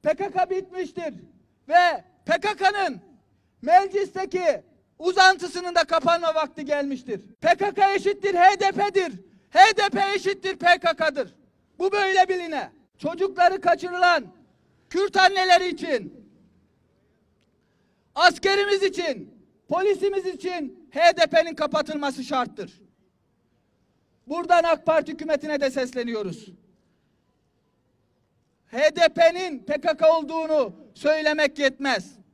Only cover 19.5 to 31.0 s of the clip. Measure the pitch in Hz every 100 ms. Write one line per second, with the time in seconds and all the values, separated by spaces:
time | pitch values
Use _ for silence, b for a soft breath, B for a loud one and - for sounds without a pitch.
19.5 | _ _ 330 392 381 392 392 370 320 359
20.5 | 359 269 - - 277 339 349 320 330 330
21.5 | 311 302 302 302 302 285 269 247 262 240
22.5 | - 175 _ _ _ _ _ _ _ _
23.5 | _ _ _ _ _ _ _ - 320 349
24.5 | 349 330 320 320 320 294 302 320 294 302
25.5 | 294 277 262 254 254 233 220 190 160 -
26.5 | - _ _ _ _ _ _ _ _ _
27.5 | _ _ _ _ _ _ _ _ _ _
28.5 | _ _ 233 302 302 330 330 330 349 370
29.5 | 269 - 285 320 320 320 330 294 320 320
30.5 | 311 226 175 - -